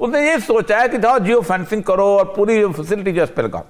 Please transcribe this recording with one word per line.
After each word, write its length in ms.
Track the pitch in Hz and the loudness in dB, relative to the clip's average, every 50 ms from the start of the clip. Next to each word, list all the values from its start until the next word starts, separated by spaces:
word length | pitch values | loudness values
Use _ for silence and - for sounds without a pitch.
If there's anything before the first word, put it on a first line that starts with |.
उसने 300 | 247 233 294 294 294 311 | -4 -2 0 0 2 2
ये 100 | 330 254 | 0 0
सोचा 380 | 202 - 220 226 175 - 208 226 | 0 0 0 0 2 0 0 0
है 100 | 247 240 | 2 0
कि 100 | 320 226 | 0 0
जाओ 200 | 208 233 262 254 | 2 2 2 2
जियो 220 | 180 208 233 240 | 2 2 2 0
फेंसिंग 420 | 190 - 185 185 170 - 214 214 | 2 0 -4 -4 -4 -4 -6 -4
करो 240 | - 196 185 190 196 202 202 196 | 0 0 0 2 2 4 4 2
और 60 | 190 | 2
पूरी 400 | 196 196 202 202 214 226 214 208 | 0 0 -2 0 2 4 2 2
फैसिलिटी 480 | 190 147 156 151 170 208 208 190 196 | 0 -2 -6 -4 -4 -4 -4 -2 -4
जो 80 | 165 170 | 0 0
है 60 | 156 | -2
उस 80 | - - | -2 -2
पे 80 | 151 | -4
लगाओ। 200 | 117 107 90 85 - | -4 -4 -4 -8 -12